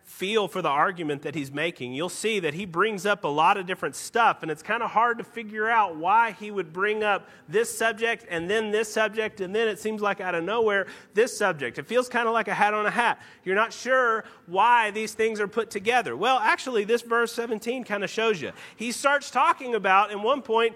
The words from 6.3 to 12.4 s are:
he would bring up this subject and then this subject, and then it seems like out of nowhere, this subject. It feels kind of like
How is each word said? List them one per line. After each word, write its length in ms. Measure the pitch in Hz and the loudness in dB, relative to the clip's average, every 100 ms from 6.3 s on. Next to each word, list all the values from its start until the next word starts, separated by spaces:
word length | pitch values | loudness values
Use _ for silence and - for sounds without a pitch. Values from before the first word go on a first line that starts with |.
he 200 | 196 208 | -2 -8
would 220 | 202 165 | -6 -6
bring 320 | 170 208 214 | -2 -2 0
up 240 | 214 190 - - - | 0 0 -2 -20 -4
this 300 | 185 226 - | -2 -2 0
subject 480 | 226 214 226 220 - | -2 0 -2 -2 -4
and 180 | 170 170 | -6 -2
then 220 | 220 214 | -2 0
this 200 | 208 220 | -2 -2
subject, 520 | 226 214 214 214 - | 0 0 0 -6 -6
and 120 | 180 | -6
then 140 | 214 226 | -2 -2
it 100 | 202 | -2
seems 220 | 214 214 | -6 -2
like 180 | 202 196 | -2 -2
out 160 | 185 | -2
of 80 | 175 | -2
nowhere, 440 | 170 226 220 202 185 - - | 0 2 2 2 -2 -8 -4
this 240 | 202 240 - | 2 2 2
subject. 420 | 202 160 123 117 | 0 0 -4 -6
It 80 | 135 | -2
feels 220 | 233 247 | 0 0
kind 180 | 240 233 | 0 0
of 60 | |
like 160 | 226 | 0